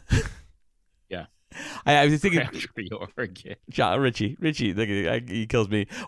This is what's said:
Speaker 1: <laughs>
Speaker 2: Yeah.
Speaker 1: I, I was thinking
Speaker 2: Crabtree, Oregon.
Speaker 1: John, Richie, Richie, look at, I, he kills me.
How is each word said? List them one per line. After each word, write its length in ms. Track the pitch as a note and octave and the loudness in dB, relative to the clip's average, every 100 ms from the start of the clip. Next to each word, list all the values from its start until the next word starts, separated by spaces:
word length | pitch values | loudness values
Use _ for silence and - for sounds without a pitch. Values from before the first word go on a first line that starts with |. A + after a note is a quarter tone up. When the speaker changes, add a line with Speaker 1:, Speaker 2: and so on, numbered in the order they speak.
| - | 0
Speaker 1:
<laughs> 120 | - - - - _ _ _ _ _ _ | 0 0 -10 -20 _ _ _ _ _ _
Speaker 2:
Yeah. 180 | F2+ - _ _ - - - | -12 -12 _ _ -16 -14 -6
Speaker 1:
I, 120 | - D3 | 4 6
I 100 | D3 | 6
was 140 | D3 | 4
thinking 200 | G3+ E3 | 4 2
Speaker 2:
Crabtree, 480 | B2 C3 - - F#2+ | 0 -6 -10 -10 -10
Oregon. 640 | G#2 - - A2 F2+ - - - | -10 -10 -8 -8 -10 -16 -18 -10
Speaker 1:
John, 300 | - A2 G2+ | 0 2 4
Richie, 360 | C3+ A2+ G#2 C#3+ | 2 2 -4 -2
Richie, 360 | D#3+ D3+ A2+ | -4 0 -2
look 140 | F#2 A2 | 0 -2
at, 240 | G2+ E2+ | 0 0
I, 100 | A#2+ B2 | -2 -4
he 200 | G2+ A2 | -6 0
kills 220 | B2 G#2 | 0 2
me. 180 | G#2 G2 - | 0 -2 -6